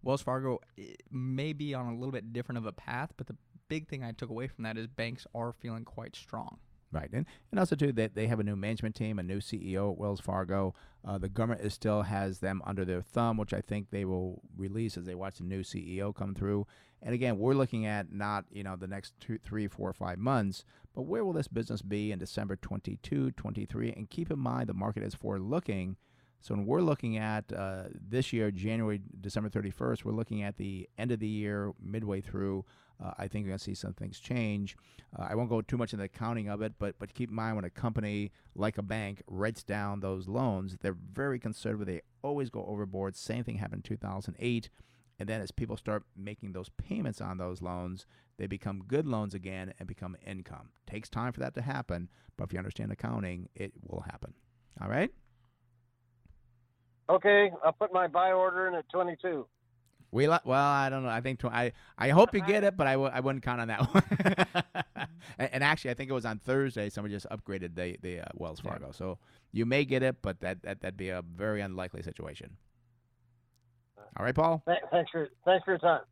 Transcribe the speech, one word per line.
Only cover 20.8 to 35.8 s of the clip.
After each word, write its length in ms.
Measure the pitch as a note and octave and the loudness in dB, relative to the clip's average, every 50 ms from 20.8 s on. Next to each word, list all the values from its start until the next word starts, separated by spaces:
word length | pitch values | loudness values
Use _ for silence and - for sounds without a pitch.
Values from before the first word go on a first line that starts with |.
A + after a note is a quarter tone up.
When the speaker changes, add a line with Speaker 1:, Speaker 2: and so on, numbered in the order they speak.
| - - _ | -20 -14 _
Speaker 2:
but 100 | - C3 | -8 -4
where 200 | D3 F#3 A3+ A3 | -2 0 0 0
will 80 | F#3+ | 0
this 160 | E3+ D#3 C#3+ - | 0 0 -2 -2
business 340 | - A#2 A2+ - A2+ G2+ | -2 -4 -2 -2 -4 -6
be 300 | - G2 G#2 G#2 G#2 G#2+ | -4 -2 -2 -2 0 -2
in 80 | G#2 F#2 | -2 -4
December 380 | F2 F#2 - - G#2+ G2 G2 - | -6 -6 -4 -4 -2 -2 -4 -6
twenty-two, 720 | - - G2 G2 - - G2+ G2 - - C#3 C#3+ C3+ C3 | -4 -6 -6 -4 -4 -6 -8 -8 -4 -2 0 0 0 0
twenty-three? 640 | B2 - - A2 G#2 G#2 G#2 - - A2 A#2 A#2 - | -2 -4 -6 -6 -4 -4 -6 -4 -4 -4 -2 -4 -4
And 160 | - G#2+ - | -6 -10 -8
keep 200 | - - E3 D#3 | -6 -6 -4 -2
in 100 | D#3+ C#3 | -2 -2
mind, 280 | C3 B2 A#2+ B2+ B2 G#2+ | 0 0 0 0 -2 -2
the 60 | G2 | -2
market 300 | F#2 G2 A2 A2 G#2+ G#2 | -2 -2 -2 -2 -2 -4
is 120 | G#2 - | -4 -6
forward-looking. 800 | - - G#2+ G2+ G2 F#2 G#2 C3+ F3 - - G#2 F#2+ F#2 F#2 F#2+ - _ _ _ _ _ _ _ _ | -6 -4 -4 -2 -2 -2 0 -2 -2 0 -2 -4 -2 -2 -4 -6 -8 _ _ _ _ _ _ _ _
So 140 | - - G#2 | -8 -4 -4
when 100 | G2+ G2+ | -2 0
we're 160 | G2+ C3 E3 | 2 2 4
looking 360 | F3+ D#3+ D3 - - A#2 A2 A2 | 4 4 2 2 0 -2 -2 0
at, 360 | G#2+ G#2+ G#2+ G#2+ G#2 - - | 0 0 -2 -2 -4 -4 -6
uh, 300 | - G2 F#2+ F#2+ F#2+ F#2+ F#2+ F2+ | -4 -4 -4 -4 -6 -8 -10 -12
this 380 | - F#2 F#2+ A2 B2+ C3 - - | -12 -10 -2 0 0 0 2 2
year, 180 | A#2 A2 G#2+ | 2 2 2
January, 480 | G2+ F#2 F#2+ A2 A2+ A2+ A2+ G#2+ G#2 G2+ G2 - - F#2+ | 0 0 -2 0 0 2 2 0 0 -2 -4 -8 -14 -10
December 260 | F#2+ G2+ - A2+ G#2+ G#2+ | -10 -4 -4 -2 -2 0
thirty-first, 560 | - A2 G#2 G2 - - B2 B2 A#2+ - - | -2 -2 -2 -2 -4 -2 0 0 0 0 -2
we're 80 | A2 | -2
looking 320 | G#2+ A2 A#2 - A2 G#2+ G2+ | -2 -2 -2 -2 -4 -4 -4
at 140 | G2+ G2+ - | -4 -4 -6
the 320 | G2 G2 F#2+ F#2 F2+ - _ - | -6 -6 -6 -8 -10 -12 _ -6
end 160 | A2 B2 B2 | -2 -2 0
of 60 | G#2+ | 0
the 80 | A2 G#2+ | 0 -2
year, 440 | G#2+ G#2 G#2 G#2 G#2 G#2 G2+ G2+ - - | -2 -2 -2 -2 -2 -2 -2 -4 -6 -8
midway 380 | G2 F#2+ G2+ A2+ A2 G#2 G2+ G2 | -8 -6 -4 -4 -2 -2 -2 -2
through, 460 | G2 - - G2 G2 G2 F#2+ G2 G2+ _ - - - _ _ _ - | -4 -4 -4 -2 0 0 0 -2 -4 _ -16 -20 -20 _ _ _ -8
uh, 100 | F#2 F#2+ - | -8 -6 -6
I 100 | F#2+ F#2+ | -8 -4
think 180 | - G#2+ G#2 | -4 -4 -4
you're 60 | G2 | -2
gonna 80 | F#2+ G2+ | -4 -4
see 140 | - G2 G2 | -4 -6 -8
some 200 | - - G2 F#2+ | -6 -6 -8 -6
things 260 | - G2+ F#2+ F#2+ - | -6 -8 -10 -10 -12
change. 580 | - - B2 B2 A2+ G#2+ G#2 G2+ G2+ F#2+ - - _ - - - - _ - - | -6 -2 0 0 2 2 2 0 -2 -4 -6 -12 _ -20 -20 -20 -20 _ -8 -8
Uh, 100 | - - | -6 -2
I 60 | G2 | 0
won't 140 | A2 B2 A#2 | 0 0 2
go 120 | A#2 A2+ | 2 0
too 160 | G#2+ - C3 | 2 0 0
much 160 | A#2+ | 0